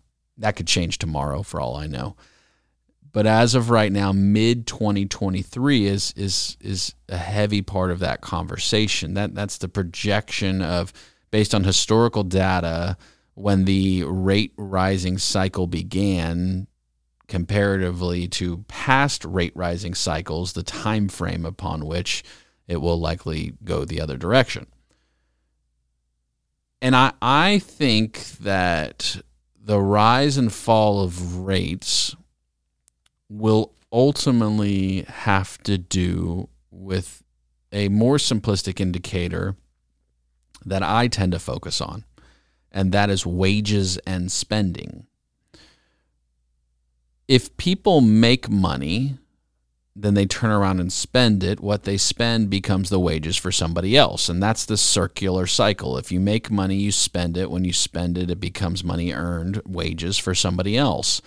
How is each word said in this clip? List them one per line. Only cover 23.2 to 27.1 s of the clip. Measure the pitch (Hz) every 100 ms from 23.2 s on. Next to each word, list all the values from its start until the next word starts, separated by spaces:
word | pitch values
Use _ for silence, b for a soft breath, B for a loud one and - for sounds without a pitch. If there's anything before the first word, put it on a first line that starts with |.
| 82 80 78 -
go | 95 82
the | 69 -
other | 80 65
direction. | 82 127 120 - - _ _ _ _ _ _ _ _ _ _ _ _ _ _ _ _ _ _ _ _ _
And | 127 131
I, | 131